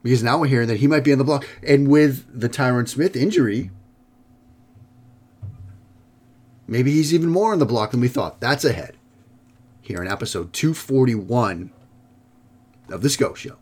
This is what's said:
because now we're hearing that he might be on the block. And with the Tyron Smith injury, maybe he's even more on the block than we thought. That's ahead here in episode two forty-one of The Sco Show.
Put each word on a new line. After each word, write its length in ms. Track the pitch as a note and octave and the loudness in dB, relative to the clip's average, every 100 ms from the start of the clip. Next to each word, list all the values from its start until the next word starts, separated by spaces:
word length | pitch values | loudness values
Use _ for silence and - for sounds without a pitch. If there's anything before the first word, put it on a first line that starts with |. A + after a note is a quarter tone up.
because 200 | A#2+ B2 | 2 2
now 160 | A#2 D3 | 2 0
we're 60 | C#3+ | 2
hearing 200 | B2+ A#2 | 2 0
that 120 | G#2+ | 0
he 100 | C#3 | 2
might 160 | D#3 | 2
be 80 | C#3 | 4
on 60 | C3+ | 2
the 60 | |
block. 220 | C3+ C#3+ - - | 2 0 -4 -12
And 220 | - C#3 C#3 | 2 2 6
with 380 | D3 D3+ C3 - B2 | 6 4 0 -10 -6
the 80 | A#2 | -4
Tyron 400 | C3 B2+ B2 A#2 | 0 0 0 -2
Smith 260 | C3 F3+ | -2 -2
injury, 560 | B2+ D#3+ F#3 A#2 A2 F#3 - - _ _ _ _ _ _ _ _ - - _ - _ _ _ - - - - _ - _ _ _ _ _ _ - | 0 0 2 0 -2 -6 -16 -20 _ _ _ _ _ _ _ _ -20 -20 _ -20 _ _ _ -18 -18 -20 -20 _ -20 _ _ _ _ _ _ -4
maybe 240 | A2+ B2+ | 0 2
he's 240 | D3+ D3+ | 2 2
even 160 | E3 E3 | 2 2
more 220 | F3 A3 | 2 2
on 80 | G3 | 2
the 60 | A#2+ | 0
block 260 | A#2 G#2+ | 0 0
than 80 | B2 | 0
we 80 | B2 | 0
thought. 320 | B2 E2 - | 0 -6 -4
That's 240 | A#2+ C#3 | -4 0
ahead 320 | C#3+ - - - _ _ _ _ _ _ _ - | 0 -2 -8 -18 _ _ _ _ _ _ _ -20
here 220 | - F2 | -12 -10
in 60 | F#2 | -6
episode 440 | G2+ A2+ F#2+ E2+ | -6 -6 -8 -8
two 220 | - D#3 | -4 -2
forty-one 1000 | D#3+ - C3+ B2+ A2 F#2+ A#2+ G#2+ F2 F2+ _ _ _ _ _ _ _ _ _ _ _ - | -2 -2 2 2 0 -2 0 0 -4 -12 _ _ _ _ _ _ _ _ _ _ _ -16
of 140 | F#2 | -4
The 80 | B2 | -4
Sco 240 | - A#2+ | -2 -4
Show. 220 | - - - | -6 -18 -20